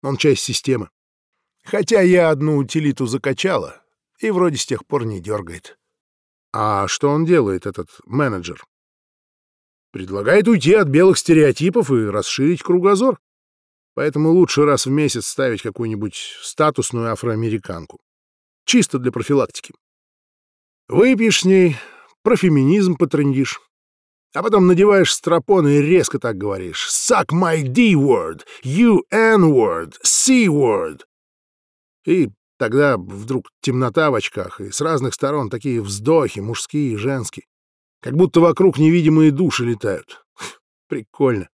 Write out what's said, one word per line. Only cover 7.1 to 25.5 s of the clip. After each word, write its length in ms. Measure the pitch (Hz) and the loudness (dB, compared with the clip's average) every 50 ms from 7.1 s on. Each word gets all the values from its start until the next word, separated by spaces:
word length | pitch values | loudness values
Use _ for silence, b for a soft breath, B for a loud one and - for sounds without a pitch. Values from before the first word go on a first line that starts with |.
| 143 151 165 | 0 0 0
делает, 420 | 160 175 165 123 101 95 90 - | 2 2 2 2 0 -2 -4 -6
этот 240 | 104 95 - 90 _ - _ _ | -10 -10 -10 -14 _ -16 _ _
менеджер?» 600 | _ 107 135 151 131 107 90 87 87 80 - - _ _ _ _ _ _ _ _ _ _ _ _ _ _ _ _ _ _ _ _ _ _ _ _ _ _ | _ -4 -2 -2 -2 -2 -6 -8 -12 -16 -16 -20 _ _ _ _ _ _ _ _ _ _ _ _ _ _ _ _ _ _ _ _ _ _ _ _ _ _
Предлагает 540 | - 95 92 95 98 104 113 160 208 196 226 | -16 -14 -10 -8 -6 -2 2 2 4 4 4
уйти 260 | 233 185 120 147 196 | 2 2 4 4 4
от 140 | 214 160 143 | 4 2 2
белых 300 | 135 151 180 190 180 - | 2 4 4 4 4 2
стереотипов 720 | - - 165 156 151 139 120 - 147 185 190 240 208 127 | 2 2 4 6 6 4 2 0 -2 -2 0 0 0 0
и 160 | 139 120 110 | 0 0 0
расширить 560 | 104 98 104 95 - - - 131 151 175 160 - | 0 -2 -4 -4 -4 -4 -2 0 0 0 -2 -2
кругозор. 580 | - 180 180 175 196 202 190 233 269 214 - _ _ _ _ _ _ _ _ _ _ _ _ _ _ _ | -2 -2 2 2 2 2 2 2 0 -2 -2 _ _ _ _ _ _ _ _ _ _ _ _ _ _ _
Поэтому 380 | - 135 151 135 147 151 160 165 | -4 -4 -2 -2 0 2 4 4
лучше 320 | 185 175 - - - 147 | 4 4 2 2 2 2
раз 220 | 147 143 127 - | 2 2 0 0
в 40 | 131 | -2
месяц 360 | 135 147 151 139 - 120 107 | -2 0 0 -2 -2 -4 -8
ставить 360 | - - - 135 127 117 101 - | -8 -6 -4 -2 -2 -2 -4 -8
какую-нибудь 720 | 117 98 - 117 113 110 104 104 104 - - - - - - - | -10 -10 -8 -8 -8 -6 -6 -8 -8 -10 -10 -16 -16 -16 -16 -16
статусную 680 | - - - 156 151 147 - - - - 120 113 113 113 | -16 -4 -2 -2 -2 0 -2 -6 -4 -4 -6 -4 -4 -6
афроамериканку. 880 | - - 123 110 107 113 113 107 110 - - 92 82 82 - - - _ _ _ _ _ _ _ _ _ _ _ _ _ | -6 -4 -6 -4 -4 -4 -4 -4 -6 -8 -10 -14 -14 -14 -18 -20 -20 _ _ _ _ _ _ _ _ _ _ _ _ _
Чисто 340 | - - 247 208 - - 135 | 0 0 0 0 0 -4 -4
для 140 | 123 123 117 | -4 -4 -6
профилактики. 600 | 123 113 - 143 139 123 - - - - - - _ _ _ _ _ _ _ _ _ _ _ _ _ _ _ _ _ _ _ _ _ _ _ | -6 -4 -2 0 0 0 -2 -6 -14 -18 -18 -20 _ _ _ _ _ _ _ _ _ _ _ _ _ _ _ _ _ _ _ _ _ _ _
Выпьешь 520 | - 139 208 254 262 202 226 226 175 - | 0 2 4 4 4 2 2 0 0 0
с 40 | - | 2
ней, 320 | 185 190 190 185 175 143 120 B B B B B B B B _ | 4 4 6 4 4 2 -2 B B B B B B B B _
про 140 | 220 247 | 0 0
феминизм 600 | 196 - 185 156 143 131 139 175 208 196 185 175 | 2 2 2 2 4 4 4 2 2 2 0 0
потрындишь. 640 | 131 170 139 - 147 147 139 135 131 135 120 - - _ _ _ _ _ _ _ _ _ _ _ _ _ _ _ | 0 -2 -2 0 0 0 0 0 0 -2 -2 -4 -14 _ _ _ _ _ _ _ _ _ _ _ _ _ _ _
А 80 | 147 180 | -6 -4
потом 240 | 226 214 208 185 | 0 2 4 4
надеваешь 480 | 180 185 170 196 208 202 196 180 - - | 4 6 6 6 4 6 4 4 2 0
стропон 540 | - - 175 165 170 135 - | -4 -2 0 0 0 2 2